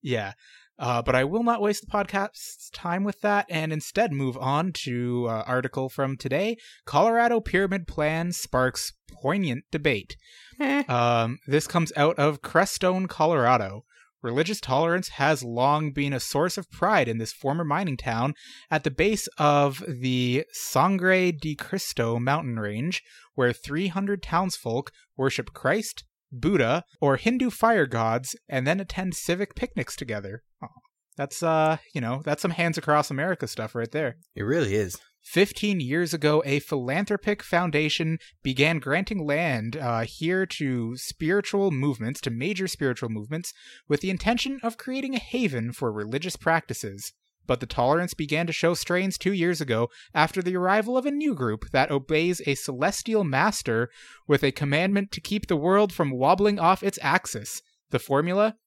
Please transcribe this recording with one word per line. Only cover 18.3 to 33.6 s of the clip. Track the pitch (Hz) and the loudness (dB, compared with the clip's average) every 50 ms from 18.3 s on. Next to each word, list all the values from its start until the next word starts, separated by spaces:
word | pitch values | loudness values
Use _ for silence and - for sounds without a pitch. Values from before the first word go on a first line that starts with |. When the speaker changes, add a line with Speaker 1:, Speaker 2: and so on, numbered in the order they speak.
| 151 - - - - - - _ | -2 -4 -12 -20 -20 -20 -8 _
Speaker 1:
at | 160 156 - | -2 -2 0
the | 151 | -2
base | 131 - 156 202 220 196 - - - - | 0 2 2 2 2 0 -4 -8 -4 2
of | 151 147 147 143 143 143 135 135 190 | 4 4 6 6 4 2 0 -4 -8
the | 185 151 120 127 131 127 127 123 123 123 135 156 _ - | -8 -8 -4 -2 0 2 2 2 2 2 0 -2 _ -10
Sangre | - - - - 135 143 185 196 190 175 185 185 185 185 180 170 | -12 -10 -2 2 4 4 4 4 2 4 4 4 4 4 2 0
de | 147 - 156 151 | -2 -4 -6 -6
Cristo | 143 - - - 196 - - - - 117 117 117 120 | -6 -6 -6 -6 -6 -6 -6 -2 -2 0 0 0 0
mountain | 120 127 139 156 165 131 117 113 | 2 0 0 0 0 -4 -4 -4
range, | 107 101 104 110 131 170 185 - - _ - - - _ _ | -4 -4 -4 -2 -4 -2 -4 -4 -8 _ -20 -20 -20 _ _
where | - 131 123 | 0 2 2
three | 120 - - - 143 156 190 196 | 2 0 -6 -6 -4 -2 -2 -2
hundred | 160 190 196 202 202 190 - | -2 -2 -2 -2 -4 -4 -4
townsfolk | - - 165 190 185 - - - 120 113 123 143 - _ _ _ _ _ - | 0 0 0 0 0 -4 -4 -6 -4 -4 -2 -4 -6 _ _ _ _ _ -2
worship | 131 131 - - 120 - - | 0 0 0 -2 -6 -8 -10
Christ, | - - 127 156 214 214 - - - - _ _ _ _ _ | -2 0 2 2 2 0 -6 -12 -14 -18 _ _ _ _ _
Buddha, | - 123 117 156 202 170 123 113 131 170 175 _ _ _ | -12 -2 0 2 4 4 4 4 2 0 -2 _ _ _
or | - 143 135 131 | 2 2 2 4
Hindu | - 220 247 254 262 247 | 2 0 2 2 0 0
fire | - - - 226 233 208 151 | 0 2 2 4 4 4 2
gods, | 131 120 117 113 113 113 120 131 131 - - _ _ | 2 2 0 2 2 2 0 -2 -4 -12 -12 _ _
and | - 131 127 | -4 -2 0
then | 135 170 196 | 2 0 0
attend | 196 175 - - 185 185 180 | -2 -6 -6 -6 -4 -4 -4
civic | - - - 170 180 208 - - | -6 -2 -2 0 0 -2 -6 -4
picnics | - - 247 - - 127 - - | -6 -6 -6 -4 -6 -6 -6 -8
together. | - 143 120 110 104 98 98 98 113 _ _ _ _ | -12 -8 -6 -6 -6 -6 -10 -12 -12 _ _ _ _
Aw. | - - _ - _ _ _ _ _ _ _ | -18 -16 _ -20 _ _ _ _ _ _ _
That's, | - 143 139 - - | -8 -8 -6 -6 -2
uh, | 170 165 160 160 156 156 160 156 - _ _ | 0 2 4 4 4 4 2 0 -4 _ _
you | 151 | -4
know, | 123 113 123 139 151 | -2 -2 -2 -4 -2
that's | 156 147 - | -2 -4 0
some | - 190 | 0 -4
Hands | 165 - 170 170 160 165 | 0 0 0 0 0 -2
Across | 151 - 147 151 147 - | 0 2 2 2 2 0
America | 147 135 147 180 185 - - 113 | -2 -2 -2 -2 -2 -4 -4 -8
stuff | - - | -6 -8